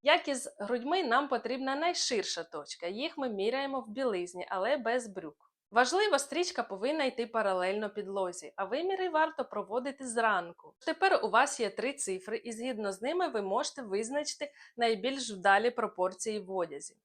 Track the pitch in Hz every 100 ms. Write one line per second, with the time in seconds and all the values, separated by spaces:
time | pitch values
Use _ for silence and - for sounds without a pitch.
0 | 262 339 330 262 - - 202 247 254 370
1 | 294 240 285 247 233 254 262 277 339 349
2 | - 233 180 - 165 156 143 - 175 202
3 | 311 302 254 202 208 262 277 269 226 214
4 | 262 190 175 180 - 190 208 294 226 247
5 | 226 185 160 - _ _ _ 220 247 359
6 | 427 285 - 302 349 - 220 196 233 311
7 | 269 - 233 226 202 185 180 208 208 208
8 | 190 196 185 175 151 - 190 262 359 381
9 | 370 311 320 311 - 214 202 233 262 269
10 | 262 226 226 190 170 175 156 _ - 320
11 | 381 359 214 214 277 - 214 202 233 277
12 | - 185 196 226 233 220 247 214 208 190
13 | 247 349 339 233 196 208 302 - 226 196
14 | 226 285 294 - 285 - - - 233 220
15 | 226 269 233 196 196 196 233 240 214 196
16 | 185 185 220 214 185 190 165 143 - _